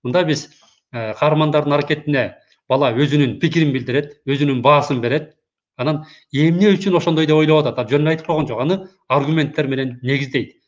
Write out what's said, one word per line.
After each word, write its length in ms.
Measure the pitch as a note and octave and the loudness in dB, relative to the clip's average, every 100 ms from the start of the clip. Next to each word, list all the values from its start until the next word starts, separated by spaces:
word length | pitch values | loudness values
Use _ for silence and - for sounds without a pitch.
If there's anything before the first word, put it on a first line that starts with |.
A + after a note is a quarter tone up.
Мында 200 | B2+ E3 | 0 0
биз, 240 | D#3+ C#3+ - _ _ _ _ | 0 -2 -6 _ _ _ _
э, 200 | A#2+ A2 G#2+ | -10 -8 0
каармандардын 540 | D3+ D#3 D3+ D3+ C#3+ | 2 2 2 0 0
аракетине 500 | D3 C#3+ D3 D3 C#3+ G#2 - _ _ _ | -2 0 -4 -2 -2 -2 -8 _ _ _
бала 240 | C3 C#3 | 0 0
өзүнүн 460 | A#2 C#3+ D3 C3 G2+ | 0 2 2 0 0
пикирин 320 | E3 E3 D3+ | -2 2 0
билдирет, 480 | C3 A#2+ B2+ D3 - - | -2 -2 -4 -4 -12 -6
өзүнүн 360 | C#3 D3 C3 | -2 0 2
баасын 400 | C3 D3 C#3 C3 | 4 4 2 -2
берет. 340 | A#2 D3 D3+ _ _ _ _ - | -2 -4 -6 _ _ _ _ -6
Анан 280 | D#3 D3+ - - _ | -4 -4 -8 -20 _
эмне 400 | C3+ D#3 F3 G#3 | 0 2 4 4
үчүн 220 | F#3+ G3 F3 | 2 2 0
ошондой 320 | - D#3+ D#3 | 2 0 2
деп 80 | D#3 | 2
ойлоп 300 | D3+ D#3 C#3+ | 4 2 2
атат? 140 | A#2 | -4
А 60 | A2 | -2
жөнүн 240 | C#3+ D#3 | 0 0
айтып 140 | D#3+ - | -2 -2
койгон 200 | D#3 B2+ | -4 -2
жок, 140 | A2 | -4
аны 180 | C#3 F#3+ - _ _ | -2 -2 -6 _ _
аргументтер 600 | C3+ C#3 D#3+ D3 - C#3 | -2 0 -2 -2 -4 -4
менен 320 | C3+ C3 B2 | -4 -6 -6
негиздейт. 540 | B2 C#3 C3+ - - _ | -4 -4 -2 -4 -6 _